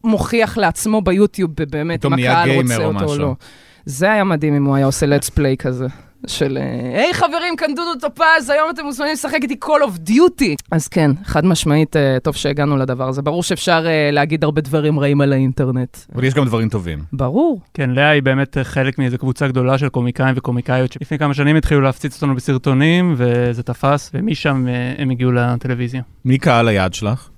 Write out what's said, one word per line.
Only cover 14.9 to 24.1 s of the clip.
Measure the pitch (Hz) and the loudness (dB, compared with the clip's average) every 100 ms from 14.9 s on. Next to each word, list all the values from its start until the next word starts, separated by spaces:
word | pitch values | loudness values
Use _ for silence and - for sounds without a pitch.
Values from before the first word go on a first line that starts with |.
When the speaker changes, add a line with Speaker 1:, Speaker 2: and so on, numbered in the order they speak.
| 151 | 2
Speaker 1:
רעים | 143 143 | 2 2
על | 139 | 2
האינטרנט. | 135 131 127 131 127 123 - - 120 | 2 0 0 -2 -2 -4 -10 -12 -2
Speaker 2:
אבל | |
יש | 131 | 0
גם | 135 131 | 2 2
דברים | 113 113 | 0 0
טובים. | 107 85 73 76 | -2 -4 -8 -8
Speaker 1:
ברור. | 135 127 185 339 220 - | -4 -2 2 0 -2 -8
Speaker 3:
כן, | - 131 | -6 -2
לאה | 127 147 | 2 4
היא | 147 | 4
באמת, | 135 135 135 139 | 2 0 0 -2
אה, | |
חלק | 131 135 135 135 | -2 -2 -2 0
מאיזו | 131 123 | -2 -2
קבוצה | 131 127 139 | -4 -2 -2
גדולה | 127 127 135 | 0 2 0
של | 139 | 0
קומיקאים | 123 123 120 131 131 | -2 -4 0 0 0
וקומיקאיות, | 127 123 120 127 127 | -2 -4 -2 -2 -2
שלפני | - - 147 | -6 -8 -2
כמה | 151 | -2
שנים | 139 143 156 | 2 2 2
התחילו | - 147 | 4 2
להפציץ | 135 127 151 - | 2 0 -8 -4
אותנו | 147 127 | -2 -2
בסרטונים, | - 127 143 131 151 175 180 135 | 0 0 2 2 4 4 2 0
וזה | 123 120 123 120 | 0 0 0 -4
תפס, | 120 117 135 143 - | -6 -2 0 0 -2